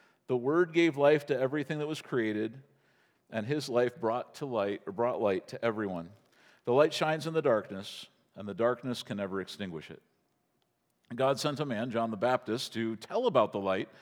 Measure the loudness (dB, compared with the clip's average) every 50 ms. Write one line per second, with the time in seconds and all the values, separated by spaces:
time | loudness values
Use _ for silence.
0 | _ _ _ _ _ -2 -2 0 2 2 4 4 2 4 4 4 4 4 4 6
1 | 6 6 6 6 4 0 0 0 0 0 0 -2 -4 -4 -4 -4 -4 -4 -6 -8
2 | -6 -2 0 0 0 0 0 -2 -2 -4 -6 -12 -18 _ _ _ _ _ _ _
3 | _ _ _ _ _ _ -6 -4 -2 -2 -2 -2 -2 0 2 2 2 2 0 0
4 | 0 0 0 0 -4 -8 -10 -10 -8 -4 -2 0 0 0 -2 -4 -6 -8 -2 -2
5 | 0 0 0 0 2 2 2 0 -2 -6 -8 -2 -2 -2 0 0 -2 -4 -4 -6
6 | -8 -10 -16 -20 _ _ _ _ _ -20 _ _ _ 2 6 6 6 4 4 0
7 | 0 0 0 -2 -4 -2 -2 2 4 4 4 4 2 -4 -8 -10 -10 -12 -14 -14
8 | -16 -18 _ _ _ _ _ -12 -10 -8 -2 0 2 2 0 0 -4 -6 -6 -6
9 | -6 -8 -6 -4 -4 -4 -4 -6 -6 -8 -8 -10 -8 -8 -8 -10 -12 -14 -18 -20
10 | _ _ _ _ _ _ _ _ _ _ _ _ _ _ _ _ _ _ _ _
11 | _ _ -2 0 2 2 2 2 0 -2 -2 -2 -4 -4 -2 -4 -4 -2 0 -2
12 | 0 -2 -2 0 2 2 2 0 0 -2 -4 -4 -4 -6 -4 -4 -4 -4 -4 -6
13 | -8 -6 -4 0 0 4 4 4 4 4 0 -2 0 0 0 0 -2 -6 -12 -20